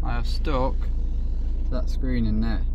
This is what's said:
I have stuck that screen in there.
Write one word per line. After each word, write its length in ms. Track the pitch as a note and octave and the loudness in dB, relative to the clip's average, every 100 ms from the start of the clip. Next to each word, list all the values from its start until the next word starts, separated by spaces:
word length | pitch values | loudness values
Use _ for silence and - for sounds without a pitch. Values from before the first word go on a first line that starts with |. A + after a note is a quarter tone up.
I 80 | A#2 | -2
have 160 | A#2+ A#2 | 0 0
stuck 480 | - - C3+ B2+ - - - - - - - - - - | 0 0 0 0 0 0 0 0 0 0 0 0 0 -2
that 180 | B2+ - | -2 0
screen 360 | - B2+ B2 A2 | 0 0 0 2
in 160 | G#2+ | 2
there. 220 | A2+ A2 - | 2 0 0